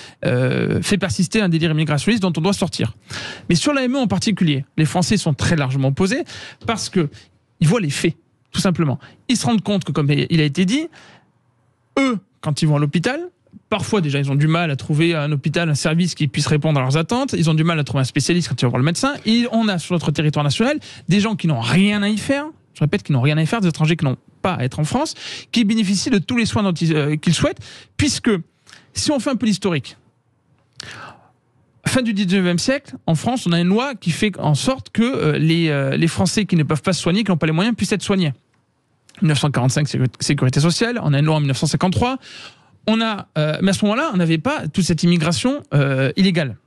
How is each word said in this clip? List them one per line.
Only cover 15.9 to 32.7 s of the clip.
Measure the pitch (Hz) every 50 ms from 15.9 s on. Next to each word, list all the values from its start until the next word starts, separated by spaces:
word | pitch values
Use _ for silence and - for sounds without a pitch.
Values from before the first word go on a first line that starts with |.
| 156 165 180 170 -
qui | - 156 139
puisse | - - 143
répondre | - 156 151 143 160 151 135
à | 127
leurs | 131 135
attentes, | 156 165 - 240 247 277 262 -
ils | 175 165 160
ont | 156
du | 156 160
mal | 170 170 156
à | 143
trouver | - - 139 131
un |
spécialiste | 120 - 147 131 - 170 175 160 -
quand | 131 - -
ils |
vont | 123
voir | 123 123
le | 127
médecin, | 156 175 - - 269 294 - -
et | 214 220 233 240 240 226
on | 226 226 214
a | 190 170
sur | - - 180
notre | 165 - 165 147
territoire | - 156 151 143 151 147
national | 147 127 - 226 254 302 294 - - - - - -
des | 170 208
gens | 202 226 214
qui | - - 165
n'ont | 151 117
rien | 113 117 123 180 196 208 208 208 202
à | 202
y | 220
faire, | 202 - - 269 285 294 302 311 - _ _ -
je | -
répète, | 156 143 202 202 -
qui | - 143
n'ont | 131
rien | 120 147 151
à | 151 160
y |
faire, | 151 - 233
des | 196 175
étrangers | 156 - 156 151 175
qui | 160 -
n'ont | 135 123 - _ _ _ _
pas | - 190 175
à | - 123
être | 127 - -
en | 151
France, | 151 - 247 302 311 - - - - - - - _ -
qui | 233 233
bénéficient | 196 226 226 220 180 202 180 - 302
de | 254 196
tous | - - 254 233
les | 226
soins | - - 233 208
dont | 196 170
ils, | - 170 160 165
euh, | 151 143 147 160
qu'ils | 156 - 185 156
souhaitent, | - - 294 392 - - - - - - _ _ -
puisque | 294 294 - - - 247 208 175 165 _ _ _ _ _ - - - _ -
si | - - -
on | 302 269
fait | 202 285
un | 269
peu | 208 254
l'historique, | 220 202 - - 196 170 143 - - - _ _ _ _ _ _ _ _ _ _ _ _ _ _ _ _ - - - - - - - - - - _ _ _ _ _ _ _ _ _ _ _ -
fin | - - 262 247
du | 226 220
dix-neuvième | 190 208 175 185 202 180 175 175 170
siècle, | - -